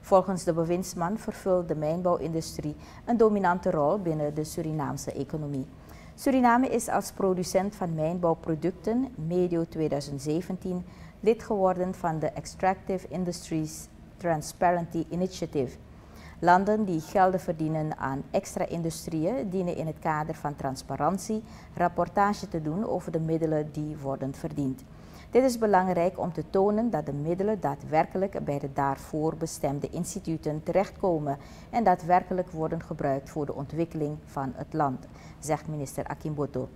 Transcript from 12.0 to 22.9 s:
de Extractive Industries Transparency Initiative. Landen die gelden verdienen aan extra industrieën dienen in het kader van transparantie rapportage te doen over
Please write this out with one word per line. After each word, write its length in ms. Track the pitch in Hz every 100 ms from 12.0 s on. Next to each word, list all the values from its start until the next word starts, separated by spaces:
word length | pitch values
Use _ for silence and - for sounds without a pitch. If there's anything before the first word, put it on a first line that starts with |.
| 170 160
de 80 | 156
Extractive 800 | 147 - - 185 190 - 185 -
Industries 800 | 170 180 170 - 160 156 - - - - -
Transparency 880 | 175 156 - - 180 175 170 170 -
Initiative. 680 | 170 185 - 165 147 120 - - - - - - -
Landen 440 | 165 180 196 214
die 140 | 208 160
gelden 400 | 160 202 185 185
verdienen 580 | - 160 156 156 156 -
aan 260 | 131 135 -
extra 360 | - - - 180
industrieën 800 | 170 165 160 - 160 165 262 220
dienen 260 | 190 175
in 120 | 160 160
het 120 | 151
kader 360 | 170 151 156
van 200 | 160 147
transparantie 880 | 147 135 131 - 135 147 190 - 214 - - -
rapportage 720 | - 175 175 175 - 202 208 190
te 140 | 165
doen 260 | 151 165
over 240 | 226